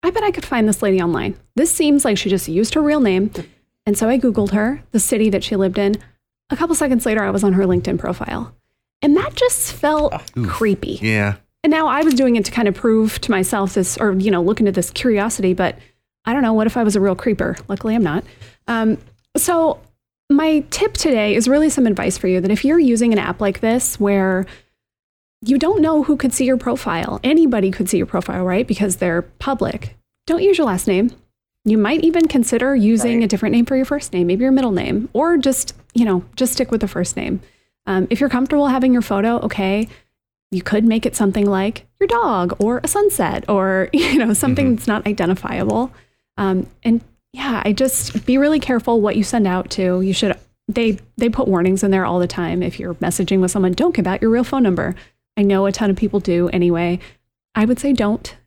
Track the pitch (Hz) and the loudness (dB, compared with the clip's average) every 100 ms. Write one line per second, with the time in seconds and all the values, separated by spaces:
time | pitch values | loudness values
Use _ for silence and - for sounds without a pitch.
0 | 349 403 415 349 - 247 214 208 208 190 | 0 0 -2 -4 -4 0 0 0 0 0
1 | 175 156 - - _ - 320 - 302 285 | 0 -2 -4 -10 _ -2 -2 0 2 2
2 | 269 202 208 190 - 160 226 - 294 302 | 2 -2 0 -2 -2 -2 0 0 0 2
3 | 233 185 208 196 156 _ _ _ - 202 | 2 2 0 -4 -14 _ _ _ -4 0
4 | 226 254 247 214 202 196 214 285 - 226 | 2 2 0 0 0 0 -2 -4 -4 -2
5 | - 233 220 190 - 208 190 185 196 208 | 0 0 2 0 -2 -2 0 0 0 -2
6 | - _ _ _ _ - 339 330 294 247 | -6 _ _ _ _ -4 -2 0 0 0
7 | 233 214 202 196 202 185 190 180 180 175 | 0 0 0 0 2 2 2 0 0 -4
8 | - 180 - - 233 - _ _ _ _ | -4 -6 -8 -8 -10 -16 _ _ _ _
9 | 294 302 587 - 494 - - - 294 302 | 2 2 0 0 0 0 -6 -4 -2 0
10 | 294 - - - 107 90 220 190 - - | 0 -4 -10 -6 -6 -2 -2 -2 -4 -6
11 | 107 110 101 101 _ _ 302 320 311 277 | -2 0 0 -4 _ _ 0 0 0 0
12 | 320 254 262 233 196 - 220 185 240 220 | 0 2 2 2 0 0 -2 0 2 2
13 | 220 - - 196 185 220 196 202 185 - | 2 -2 -2 -2 0 -2 -2 -2 -4 -2
14 | 214 190 196 180 175 220 208 190 175 - | -2 0 0 0 0 0 0 0 -4 -2
15 | 254 214 208 - 190 185 180 - - _ | 0 0 0 -2 -2 0 -2 -4 -18 _
16 | _ _ - 254 240 220 220 247 214 202 | _ _ -4 -2 2 2 0 0 0 2
17 | 196 185 - 214 - 185 - 196 220 226 | 0 0 -2 -2 -2 -6 -8 -6 -2 0
18 | 185 151 - - - _ - 233 220 214 | 0 -2 -6 -18 -20 _ -6 -2 0 -2
19 | - _ _ 302 - 339 320 - - _ | -6 _ _ -6 0 2 2 -2 -10 _
20 | _ _ _ 285 320 311 285 - 427 - | _ _ _ 2 4 0 0 -2 -2 0
21 | 330 240 208 208 233 277 311 277 240 196 | 0 2 2 2 2 4 2 2 2 2
22 | - 185 185 185 185 208 269 330 285 233 | -2 -2 0 0 0 0 2 4 4 4
23 | 240 214 - 180 208 196 220 240 - - | 2 2 0 -2 -2 -2 0 0 -2 -2
24 | 202 202 190 185 185 - _ _ _ _ | 0 2 2 0 -4 -10 _ _ _ _
25 | _ _ _ _ 214 269 311 415 311 311 | _ _ _ _ 0 0 2 2 2 2
26 | 294 294 262 - 254 262 247 247 - 165 | 2 0 0 0 0 0 0 -4 -4 -4
27 | - 208 247 320 320 233 190 190 185 185 | -6 -4 2 4 4 4 0 0 -2 0
28 | 151 185 - - 185 185 247 208 208 185 | 0 -2 -4 -4 -2 -2 -2 -2 -2 0
29 | 180 170 175 _ - 269 - - - - | -2 -2 -4 _ -6 -2 -4 -4 -12 -14
30 | _ _ - 330 370 349 277 180 - 185 | _ _ -4 0 2 2 2 0 0 2
31 | 233 - _ _ _ _ - 220 208 320 | 0 -2 _ _ _ _ 0 2 4 2
32 | 320 330 330 277 233 233 247 277 208 226 | 2 4 2 2 2 0 2 2 4 4
33 | 233 233 226 202 220 233 240 262 262 294 | 2 2 2 0 0 2 2 0 0 -4
34 | - 185 175 190 262 262 254 185 131 190 | -4 -2 0 2 2 2 2 -2 -2 -4
35 | 226 220 320 339 262 262 - - _ 233 | -2 -2 2 2 2 -2 -4 -12 _ 0
36 | 233 185 180 - 254 - 247 226 214 - | 2 0 -4 -4 -4 -2 -2 -2 -2 -4
37 | 180 - - 196 - _ _ _ - 185 | -6 -4 -6 -6 -8 _ _ _ -4 -2
38 | 185 240 277 247 269 294 285 254 262 247 | 0 0 0 0 0 2 2 2 2 2
39 | 220 196 214 233 226 - 190 202 220 - | 2 0 0 0 -2 -4 -2 -2 -4 -8
40 | _ _ _ _ _ 185 175 214 226 226 | _ _ _ _ _ -8 -2 2 2 2
41 | 226 - 202 196 202 196 196 226 - _ | -2 0 0 2 0 0 -2 -6 -16 _
42 | 392 466 427 208 180 - 208 247 254 415 | 0 0 0 0 -2 -2 -2 -2 -2 0
43 | 208 - 170 - - 202 190 190 190 285 | 0 0 -2 -2 -2 0 2 0 0 0
44 | 311 277 226 214 269 254 269 226 - 208 | 2 2 2 0 0 0 2 0 0 -2
45 | 208 208 170 185 - 170 190 214 262 - | -2 -2 -2 -2 -4 -6 -2 -2 -4 -8
46 | _ _ _ - 196 190 - _ 233 226 | _ _ _ -6 -2 -2 -4 _ 0 0
47 | - _ _ 254 269 226 - 202 262 254 | -2 _ _ -10 -6 -2 -2 0 0 -2
48 | - - - 254 285 302 - 247 226 233 | -6 -6 0 2 2 0 0 -2 2 2
49 | 208 214 196 240 202 180 - - 185 180 | 2 0 0 0 0 0 -4 -2 0 0
50 | 190 185 208 - - _ - 214 226 196 | 0 0 -2 -2 -10 _ -8 -2 0 -2
51 | - - 233 226 262 185 180 190 202 190 | -6 -4 -2 0 0 2 2 2 2 0
52 | 185 180 175 - 170 175 175 - 175 170 | 0 0 -2 -4 -4 -2 -4 -6 -10 -6
53 | - - 185 190 185 202 185 180 330 330 | -4 -2 0 0 0 0 0 0 0 0
54 | 180 190 226 233 240 277 226 175 170 185 | -2 0 0 2 0 2 2 2 -4 -6
55 | - _ _ - 202 196 196 190 208 190 | -14 _ _ -2 2 2 0 0 -2 0
56 | 208 202 190 175 175 180 175 170 175 180 | 0 -2 0 0 0 2 0 2 -2 -4
57 | - _ _ _ _ - 220 247 277 262 | -8 _ _ _ _ -2 0 0 0 0
58 | 208 226 - - | 0 -2 -6 -20